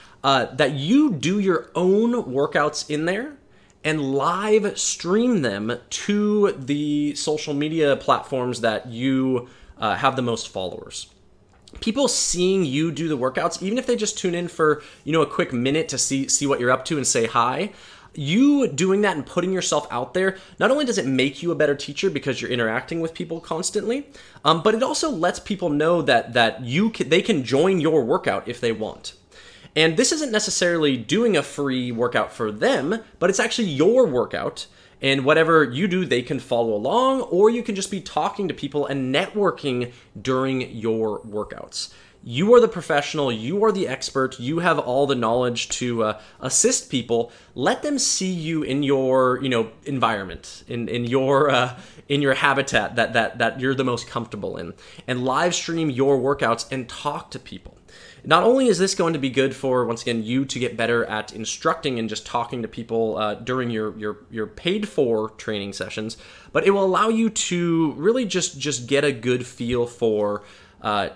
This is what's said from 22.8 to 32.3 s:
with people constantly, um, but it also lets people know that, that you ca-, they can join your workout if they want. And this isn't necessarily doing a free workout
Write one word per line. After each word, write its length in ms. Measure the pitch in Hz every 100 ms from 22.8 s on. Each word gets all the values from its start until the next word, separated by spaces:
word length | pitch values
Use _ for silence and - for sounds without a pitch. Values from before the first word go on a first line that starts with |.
| - 165
with 140 | 165
people 260 | 165 170 165
constantly, 680 | - 160 180 208 208 262 285 - - -
um, 180 | 147 165
but 120 | 185
it 80 | 220
also 260 | 269 302 320
lets 300 | 202 175 -
people 320 | - 202 175
know 320 | 147 156 175
that, 300 | 143 120 120
that 320 | 120 113 -
you 260 | 123 143 220
ca-, 140 | 220
they 180 | 123 165
can 220 | 202 180
join 360 | 117 135 180 190
your 220 | 156 156
workout 440 | 117 175 - 95 -
if 120 | 117
they 120 | 120
want. 420 | 107 107 - - - _ - - - - -
And 200 | 160 160
this 140 | 262
isn't 220 | 320 294
necessarily 640 | 214 208 - 180 170 151 127
doing 400 | 110 196 233 175
a 60 |
free 480 | 131 - 139 127 123
workout 400 | 113 120 120 104